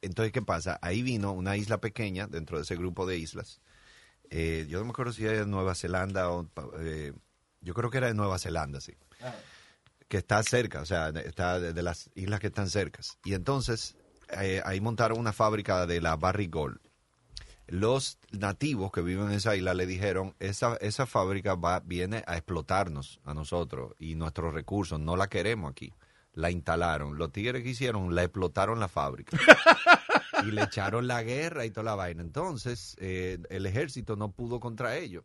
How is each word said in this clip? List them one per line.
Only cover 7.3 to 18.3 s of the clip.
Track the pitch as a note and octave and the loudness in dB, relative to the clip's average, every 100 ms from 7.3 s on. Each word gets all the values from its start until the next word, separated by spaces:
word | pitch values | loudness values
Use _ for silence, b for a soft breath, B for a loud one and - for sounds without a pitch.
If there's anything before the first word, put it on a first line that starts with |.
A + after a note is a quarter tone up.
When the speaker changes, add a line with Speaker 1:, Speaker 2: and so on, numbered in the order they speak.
| _ _ _ | _ _ _
Speaker 1:
yo | E2+ | -8
creo | F2+ A#2 | -4 -2
que | C3 | 0
era | B2+ | 0
de | |
Nueva | G#2+ G2+ F#2 | 0 0 0
Zelanda, | F2 E2 D2 C#2 | -2 -2 -4 -6
sí. | - - _ B | -12 -20 _ B
Speaker 2:
Ah. | B2+ B B B B B _ _ _ | -14 B B B B B _ _ _
Speaker 1:
Que | G2+ | -4
está | - G#2 | 2 2
cerca, | A2 B2 A2+ D2 | 4 2 0 -4
o | D2+ | -2
sea, | F2+ D#2 | 0 0
de-, | D#2 - | -4 -8
está | E2 F2+ F2+ | -2 0 0
de, | F2 | -2
de | E2 | -2
las | F2 E2+ - | -4 -4 -10
islas | - F#2+ G#2 | -8 -4 -2
que | G2+ | -2
están | - G2 | -2 0
cercas. | G#2 F#2 - - - | 0 -2 -4 -14 -12
Y | - | -4
entonces, | G2 F2+ C#3 A#2 A2+ - - _ _ - - | -2 0 0 0 -4 -4 -12 _ _ -12 -4
eh, | G2 F#2+ - | -2 0 -2
ahí | G2 | -2
montaron | G#2+ A2+ A2+ A2+ | -2 2 2 2
una | A2+ | 0
fábrica | G2+ A2 G#2+ G2+ F#2 F2 | 4 4 4 0 2 2
de | E2+ | 2
la | E2 D#2+ | 2 2
Barrick | F#2 G2 F#2+ | 2 2 0
Gold. | D#2+ C#2+ - _ _ _ _ _ B B B - | -2 -4 -6 _ _ _ _ _ B B B -6
Los | F2 G#2+ C3 - - - | 0 2 2 0 -10 -14